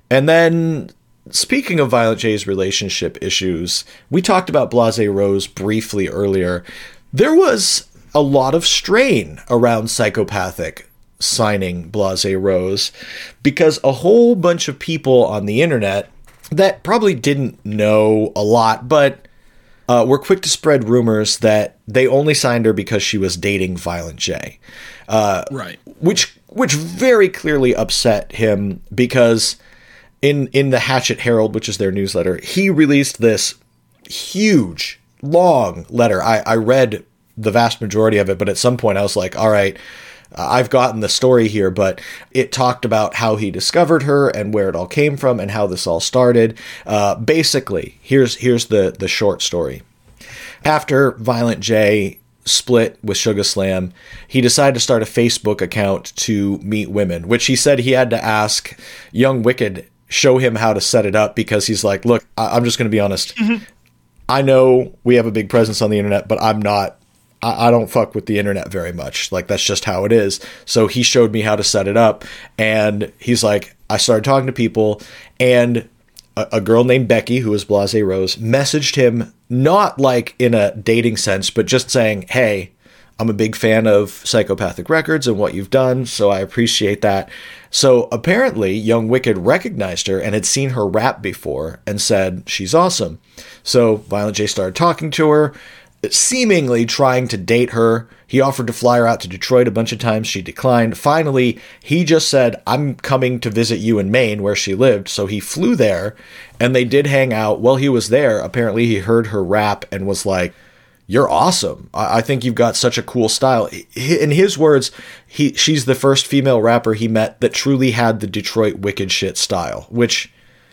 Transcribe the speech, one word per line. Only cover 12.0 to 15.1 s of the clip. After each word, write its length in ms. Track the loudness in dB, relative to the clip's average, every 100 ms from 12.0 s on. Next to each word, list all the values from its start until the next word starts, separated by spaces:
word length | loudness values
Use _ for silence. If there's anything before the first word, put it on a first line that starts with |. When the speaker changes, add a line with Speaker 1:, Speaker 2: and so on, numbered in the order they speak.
| -2 -2 -2
Speaker 1:
Rose 580 | 0 0 0 0 -2 -4 -8 -18 -16 -18 -4
because 360 | -2 2 2 2
a 80 | 0
whole 440 | 0 4 6 6 4
bunch 320 | 2 0 -4
of 100 | -8
people 460 | -6 -4 2